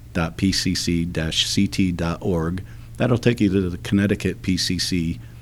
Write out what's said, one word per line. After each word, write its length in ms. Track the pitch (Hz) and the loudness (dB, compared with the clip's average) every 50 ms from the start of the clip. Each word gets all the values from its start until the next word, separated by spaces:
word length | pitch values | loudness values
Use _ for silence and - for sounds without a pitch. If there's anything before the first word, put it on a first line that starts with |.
| - - | -16 -6
dot 240 | - 87 80 82 - | -2 -2 -2 -2 -2
P 140 | - 98 98 | 0 2 2
C 240 | 92 - - 95 87 | 2 2 0 0 0
C 300 | - - 87 85 85 82 | 0 0 0 0 2 0
dash 420 | 87 - 80 80 80 - - - | 0 -2 -2 -2 -2 0 -2 -2
C 220 | - - 98 101 95 | 0 2 2 2 2
T 240 | - - 95 90 | 2 2 2 2
dot 260 | 87 85 85 85 82 - | 0 0 -2 -2 -2 -2
org. 440 | - 107 90 82 80 85 92 95 - - - - - - - | -2 -2 0 0 0 -2 -2 -4 -8 -10 -14 -16 -16 -14 -4
That'll 220 | - 123 120 113 - | -2 2 2 2 4
take 220 | - 120 120 - | 4 2 4 4
you 80 | 107 95 | 4 4
to 200 | 92 98 92 87 | 4 2 2 0
the 80 | 87 - | -2 -6
Connecticut 640 | - - 101 98 101 98 98 - - 92 85 - | -2 0 2 2 4 2 2 0 0 -2 -4 -2
P 140 | - 95 90 | -2 0 0
C 240 | 85 - - 92 85 | 0 0 0 -2 -2
C, 400 | - - 92 87 82 85 85 - - - - - | -2 0 0 0 0 0 -2 -4 -8 -14 -16 -16